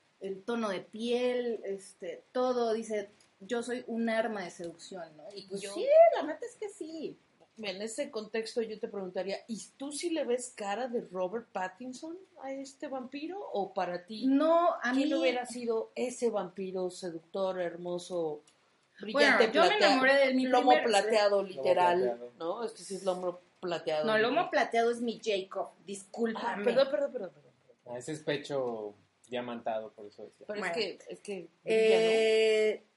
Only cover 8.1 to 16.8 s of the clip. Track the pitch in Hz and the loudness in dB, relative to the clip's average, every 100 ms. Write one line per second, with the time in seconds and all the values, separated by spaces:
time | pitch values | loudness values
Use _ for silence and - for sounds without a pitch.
8.1 | 220 208 226 220 240 214 214 208 202 185 | -6 -6 -6 -4 -4 -4 -6 -8 -8 -6
9.1 | 190 185 196 - 202 - - 277 294 349 | -6 -4 -6 -8 -12 -12 -12 -10 -6 -4
10.1 | 320 240 247 - - 202 208 254 233 - | -2 -2 -2 -4 -8 -6 -4 -4 -6 -6
11.1 | 180 180 226 - 196 185 - 254 254 320 | -6 -4 -6 -8 -6 -6 -8 -14 -12 -12
12.1 | 370 - - 269 269 277 - 294 262 254 | -14 -16 -16 -12 -10 -12 -12 -10 -8 -10
13.1 | 285 302 392 - 202 190 196 180 175 - | -10 -10 -10 -6 -6 -4 -4 -4 -6 -10
14.1 | 214 262 277 320 339 349 - 240 262 302 | -4 2 4 6 6 4 2 0 2 2
15.1 | 277 262 247 240 240 233 220 220 - 254 | 2 2 0 -4 -6 -2 -2 -4 -6 -6
16.1 | 254 233 208 180 196 190 185 | 0 0 0 -4 -8 -6 -4